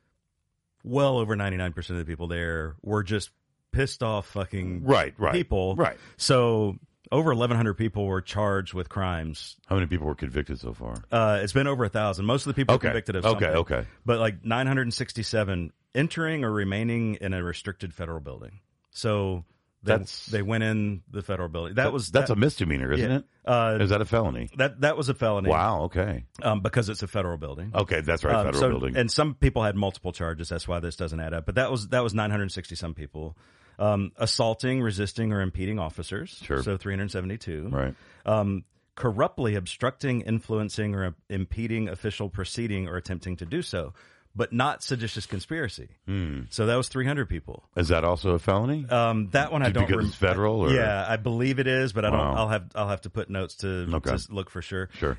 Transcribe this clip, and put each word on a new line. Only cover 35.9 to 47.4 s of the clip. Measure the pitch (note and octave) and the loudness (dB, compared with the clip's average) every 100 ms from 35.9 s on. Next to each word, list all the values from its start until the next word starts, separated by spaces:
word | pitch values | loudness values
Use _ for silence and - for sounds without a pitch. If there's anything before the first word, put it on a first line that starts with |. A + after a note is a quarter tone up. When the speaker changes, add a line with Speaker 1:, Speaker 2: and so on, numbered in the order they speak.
| - E2 G2 F3 - | -6 -8 -8 -10 -10
Speaker 2:
Sure. | - C#2 | -4 -2
Speaker 1:
So | E2 G2 | 0 -2
three | G2+ | -2
hundred | G2 G2+ | -4 -4
seventy-two. | G2 F#2 A2 - D#2 F#2 | -4 -4 -6 -6 -8 -4
Speaker 2:
Right. | C#2 C2 - - - - | -2 -2 -4 -14 -6 2
Speaker 1:
Um, | G#2+ G2+ F#2+ - _ _ - | 2 2 0 -6 _ _ -4
corruptly | B2 G#2 D#3+ - A#2+ | -2 2 0 0 0
obstructing, | G#2 F2+ - B2+ - C#3 A#2+ | 0 -2 -2 -2 -2 -2 -2
influencing, | - A2 - A2 G#2 - G#2 G2 | 0 -2 0 -2 -2 -2 -2 -2
or | F#2+ D#2+ - | -2 -6 -6
impeding | G2 F#2+ - A2+ A2+ G#2+ | -4 -4 -4 -4 -2 -2
official | F#2+ A2 - G#2 | -4 -6 -4 -6
proceeding | G2 F2+ - A#2 G2+ F2+ | -6 -6 -4 -2 -2 -4
or | F2+ | -6
attempting | - F2+ F#2 F2 | -6 -6 -6 -8
to | E2+ | -6
do | D#3+ | -6
so, | - F#2 D2 - - _ _ | -4 -6 -6 -10 -20 _ _
but | G#2 A#2+ | -4 -2
not | A#2 C3+ - | 0 0 -2
seditious | - B2+ A2+ - - | -4 -4 -4 -6 -6
conspiracy. | G2 - D#3+ B2 - B1 _ - | -8 -6 -6 -6 -8 -16 _ -6
Speaker 2:
Hmm. | G2 E2 C#2 A#1 | -4 -4 -6 -8
Speaker 1:
So | - A2 | -2 2
that | |
was | A#2+ B2+ | 2 0
three | C3 B2+ | -2 -2
hundred | C#3+ G2+ | -2 -2
people. | F2 | -6